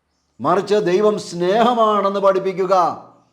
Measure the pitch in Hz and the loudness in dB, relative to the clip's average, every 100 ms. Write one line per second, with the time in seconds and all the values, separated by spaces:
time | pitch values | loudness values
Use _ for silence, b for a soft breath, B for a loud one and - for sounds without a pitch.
0 | _ _ _ - 127 180 190 208 175 185 | _ _ _ -8 -2 0 0 0 2 2
1 | 214 185 - 175 175 208 233 233 220 208 | 2 0 -6 -4 0 2 2 2 0 0
2 | 196 196 196 190 185 180 185 190 165 110 | -2 0 0 0 -2 -4 0 2 0 -4
3 | - _ _ | -16 _ _